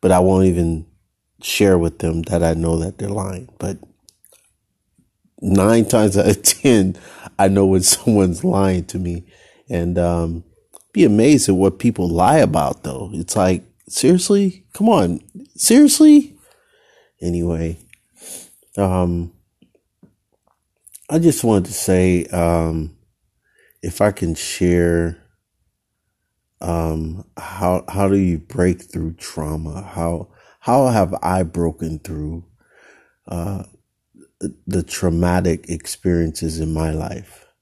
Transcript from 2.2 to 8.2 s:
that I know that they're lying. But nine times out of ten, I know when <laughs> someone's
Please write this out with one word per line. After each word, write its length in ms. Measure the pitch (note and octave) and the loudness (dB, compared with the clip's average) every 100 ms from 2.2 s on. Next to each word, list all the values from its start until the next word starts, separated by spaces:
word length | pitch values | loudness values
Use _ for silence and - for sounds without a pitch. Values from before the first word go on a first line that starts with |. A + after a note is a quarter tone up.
that 200 | E2 F2 | -4 -2
I 120 | E2+ | 0
know 220 | E2 E2 E2 | 0 -2 -2
that 200 | E2+ - | -4 -8
they're 100 | G2 | -10
lying. 400 | G2+ F#2+ F#2 B2+ _ | -8 -8 -12 -16 _
But 200 | F#3+ G3 - _ _ _ _ _ _ _ _ _ _ _ _ _ _ _ | -10 -10 -16 _ _ _ _ _ _ _ _ _ _ _ _ _ _ _
nine 460 | F#2+ F#2+ G2 A#2 A2+ | 0 2 4 4 4
times 320 | A#2 G#2+ G2 | 2 2 2
out 100 | G2+ | 2
of 140 | G2 | 2
ten, 540 | - - C#3+ A2+ F#2+ F2 - - - - | -2 0 2 4 2 -4 -14 -20 -20 -2
I 100 | G2 | 2
know 180 | G2 G2 | 4 4
when 160 | F#2+ | 2
<laughs> 120 | F2+ | 0
someone's 500 | - - G#2+ | -2 2 2